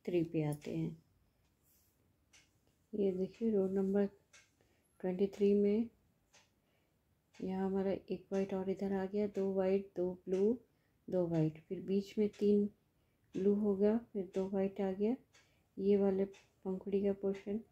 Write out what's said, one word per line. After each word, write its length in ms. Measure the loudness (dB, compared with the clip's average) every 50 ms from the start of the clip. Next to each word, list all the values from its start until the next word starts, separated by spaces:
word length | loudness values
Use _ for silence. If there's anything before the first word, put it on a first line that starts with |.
| -6
थ्री 180 | -2 0 0 0
पे 200 | 0 0 -2 0
आते 300 | -2 -2 -4 -8 -6 -4
हैं। 220 | -4 -4 -4 -6 -10 _ _ _ _ _ _ _ _ _ _ _ _ _ _ _ _ _ _ _ _ _ _ _ _ _ _ _ -20 _ _ _ _ _ _ _ _ _ _ -4
ये 180 | -2 0 0
देखिए 400 | 0 -2 -4 -6 -6 -4 -2 0
row 160 | 0 2 0 0
number 340 | 0 0 0 2 2 2 0 0 -4 _ _ _ -20 -20 _ _ _ _ _ _ _ _ _ _ _ -8
ट्वेंटी 280 | -6 -6 0 0 -2
थ्री 260 | -2 0 2 4 4 4
में 340 | 4 4 4 2 0 0 -4 -8 _ _ _ _ _ _ _ _ -20 _ _ _ _ _ _ _ _ _ _ _ _ _ _ _ _ _ _ _ -10
यहाँ 260 | -6 -4 -2 -2 -2
हमारा 260 | 0 0 0 0 0
एक 340 | -2 -4 -6 -8 -8 -8 -6 _ -2
white 200 | -2 -2 -2 -4
और 160 | -4 -2 -4
इधर 240 | -4 -2 -2 -2 -2
आ 120 | -2 -2
गया, 220 | -2 -2 -2 -2
दो 240 | -2 -2 -2 -2 0 0
white, 360 | 0 2 2 0 0 -2 -4 -4
दो 160 | -4 -4 -4 -4 -8 _
blue, 320 | -2 0 2 4 2 2 0 -4 _ _ _ _ _ _ _ _
दो 180 | -2 0 0 0
white, 300 | 2 2 2 2 2 0 -6
फिर 200 | -10 _ -10 -8
बीच 320 | -4 0 0 0 -2 -2 -2
में 100 | 0 0 0
तीन 360 | 0 0 2 4 4 4 2 0 -4 _ _ _ _ _ _ _ _ _ _ _ -6
blue 180 | 0 2 2 2
होगा, 420 | 4 2 0 2 2 4 2 2 2 -2 -4 -6
फिर 180 | -8 -8 -4 -4
दो 120 | -4 -2 -2
white 320 | 0 -2 -2 -2 -2 -2
आ 100 | -2 -2
गया, 240 | -2 0 0 0 -2 -4 -8 _ _ -20 _ _ _ _ _ _ _
ये 200 | -2 2 4 4
वाले 280 | 4 4 2 2 2 -2
पंखुड़ी 800 | -2 -6 -12 -20 _ _ _ -8 -6 -6 -6 -4 -2 -2 0 2
का 100 | 0 0 0
portion, 380 | -2 -4 -4 -4 -6 -6 -6 -6 -8 -10